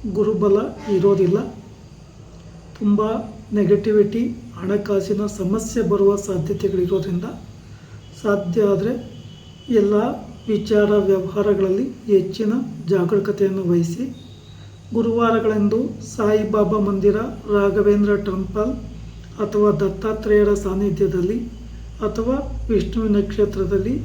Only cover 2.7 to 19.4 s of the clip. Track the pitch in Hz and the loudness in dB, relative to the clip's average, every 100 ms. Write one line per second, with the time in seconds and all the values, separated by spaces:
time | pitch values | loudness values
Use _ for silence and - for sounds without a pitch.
2.7 | - 208 208 214 240 - - - 208 180 | -4 0 2 2 -2 -6 -14 -4 0 4
3.7 | 202 220 208 202 226 254 - - - 185 | 4 4 4 4 2 -2 -4 -14 -10 -2
4.7 | 202 202 196 185 202 208 - 185 208 - | -2 0 -2 0 -2 -2 -2 -2 -2 -2
5.7 | 233 180 202 196 202 - 180 156 202 196 | -2 0 4 4 4 -2 -4 -2 -2 0
6.7 | 185 175 190 190 180 220 - - - - | 0 0 0 0 -4 -6 -12 -16 -20 -20
7.7 | - - - - - 214 202 175 214 208 | -20 -20 -20 -20 -6 0 0 0 2 2
8.7 | 196 226 262 - - - - - - - | 2 0 -4 -10 -16 -20 -20 -20 -20 0
9.7 | 233 202 208 247 262 - - - 208 214 | 2 4 2 0 -4 -12 -12 -2 -2 2
10.7 | 208 208 208 190 190 - 208 208 196 190 | 2 4 4 4 2 0 0 2 2 2
11.7 | 196 269 - - 196 185 - 214 247 - | 0 -2 -6 2 2 2 -2 0 0 -2
12.7 | - 170 190 170 208 208 202 190 190 180 | -8 0 0 2 0 0 0 0 0 2
13.7 | 175 165 170 262 - - - - - - | 2 0 -4 -8 -10 -18 -20 -20 -20 -20
14.7 | - - 233 226 226 226 226 214 214 202 | -20 -6 -2 0 2 2 2 0 2 2
15.7 | 220 262 - - - 208 214 214 214 202 | 0 -2 -8 -12 -2 2 2 2 2 2
16.7 | 214 202 196 202 208 254 - - 208 196 | 2 0 2 2 2 -4 -8 0 2 2
17.7 | 190 202 208 208 202 202 185 185 208 220 | 2 4 4 2 0 0 -4 -4 -2 -2
18.7 | - - - - - - - | -4 -10 -14 -16 -18 -18 -6